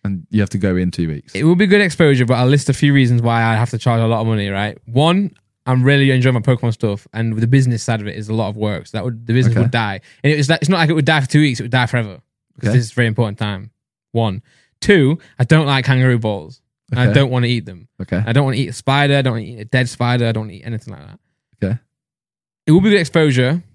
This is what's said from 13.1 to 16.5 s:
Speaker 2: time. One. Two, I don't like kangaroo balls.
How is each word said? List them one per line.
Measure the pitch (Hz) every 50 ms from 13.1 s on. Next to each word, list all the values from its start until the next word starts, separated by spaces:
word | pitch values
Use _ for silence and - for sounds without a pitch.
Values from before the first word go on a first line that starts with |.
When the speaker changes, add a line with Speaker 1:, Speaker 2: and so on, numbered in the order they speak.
| 110 123 117 104 101 -
Speaker 2:
time. | 110 104 101 95 104 110 _ _ _ _ _ _ _ _ -
One. | 117 113 107 92 - - _ _ _ _ _ _ -
Two, | - - 208 175 139 135 160 - - - _ -
I | 127
don't | - 156 156 156
like | 139 139 135 123
kangaroo | 143 131 127 127 131 123 113
balls. | 113 110 101 95 78 80